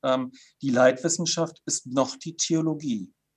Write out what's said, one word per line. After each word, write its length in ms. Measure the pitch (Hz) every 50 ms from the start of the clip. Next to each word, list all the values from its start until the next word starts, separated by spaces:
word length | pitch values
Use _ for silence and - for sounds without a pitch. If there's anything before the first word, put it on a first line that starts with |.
| -
ähm, 300 | 135 131 131 127 127 - - - _ _ _
die 100 | - 139
Leitwissenschaft 920 | 123 123 127 131 - - - 170 165 - 170 165 - 170 165 160 - - _
ist 220 | - - - -
noch 300 | 131 123 139 131 131 -
die 180 | - - 165 160
Theologie. 800 | - - - 170 160 160 160 151 151 156 143 113 104 92 - _ _ _ _ _